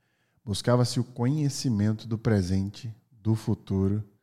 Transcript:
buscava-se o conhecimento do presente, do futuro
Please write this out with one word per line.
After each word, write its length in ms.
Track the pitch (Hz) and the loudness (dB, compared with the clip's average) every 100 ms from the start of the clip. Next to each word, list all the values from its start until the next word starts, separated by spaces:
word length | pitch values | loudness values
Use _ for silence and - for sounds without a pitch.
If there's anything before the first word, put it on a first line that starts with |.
| _ _ _ _ - | _ _ _ _ -8
buscava-se 540 | 98 - 123 120 - | -4 2 2 2 0
o 40 | |
conhecimento 1040 | 117 - 120 156 143 - 135 104 107 107 113 | -4 -2 -2 0 -2 -2 -2 2 2 0 -4
do 120 | 113 | -4
presente, 760 | 123 104 90 95 98 - 117 107 _ | 2 2 2 0 -2 -6 -14 -14 _
do 220 | 110 104 | _ -2
futuro 760 | 110 - 104 - 95 95 104 104 _ | 0 0 -4 -2 0 2 0 -6 _